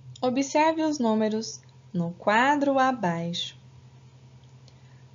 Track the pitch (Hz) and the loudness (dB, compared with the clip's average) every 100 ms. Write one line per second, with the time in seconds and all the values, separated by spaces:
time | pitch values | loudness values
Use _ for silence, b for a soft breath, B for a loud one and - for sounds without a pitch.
0 | - - 254 254 277 302 311 320 311 294 | -20 -4 -2 0 0 2 2 2 -2 0
1 | 233 220 214 214 220 - - - - 175 | 0 0 0 -2 -6 -12 -20 -20 -8 -6
2 | 170 175 - 214 269 294 277 269 262 254 | -4 -4 0 2 4 2 2 2 2 0
3 | 190 170 170 175 - - - - - - | -2 -2 -4 -6 -8 -12 -20 -20 -20 -20
4 | - - - - - - B B B B | -20 -20 -20 -20 -20 -20 B B B B
5 | B | B